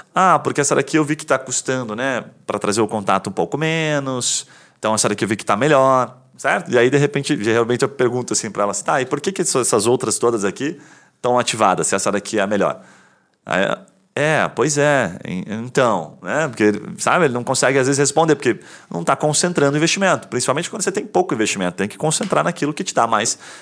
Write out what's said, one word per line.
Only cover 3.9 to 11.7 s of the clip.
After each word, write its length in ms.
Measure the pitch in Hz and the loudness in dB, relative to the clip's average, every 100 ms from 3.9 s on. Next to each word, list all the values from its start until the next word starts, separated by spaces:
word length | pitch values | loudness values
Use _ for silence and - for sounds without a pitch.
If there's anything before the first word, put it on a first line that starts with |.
| 147 135 127 120 - - - - _ | -2 -2 -4 -4 -4 -6 -16 -20 _
então 160 | 107 | -2
essa 140 | 110 117 | 0 0
daqui 160 | 104 | 0
eu 40 | 101 | 0
vi 80 | 107 | -2
que 80 | |
tá 120 | - 104 | 0 0
melhor." 640 | 139 147 135 131 123 - _ - | 4 6 6 4 0 -6 _ -6
Certo? 320 | 135 190 175 | -2 -2 2
E 80 | 120 | 4
aí, 140 | 123 | 4
de 60 | 139 | 4
repente, 440 | 143 143 139 151 | 2 0 -2 0
geralmente 380 | 104 113 117 120 | 2 2 2 0
eu 60 | 135 | -2
pergunto 440 | - 123 123 117 | 0 0 0 -2
assim 180 | 107 113 | -4 -4
pra 140 | - | -2
ela 80 | 101 | -2
assim, 120 | 98 | -2
"Tá, 160 | - 156 | -2 -2
e 60 | 127 | -2
por 140 | 147 | -4
que 100 | 190 | -4
que 120 | 196 | -4
essas 440 | 175 135 117 117 104 | -2 0 2 2 2
outras 320 | 127 - 101 | 2 0 0
todas 260 | 120 113 | 0 2
aqui 360 | 98 - 139 - - - _ _ | 0 -2 -6 -8 -14 -20 _ _
tão 160 | 123 123 | -2 0
ativadas, 480 | 120 110 104 | 0 2 2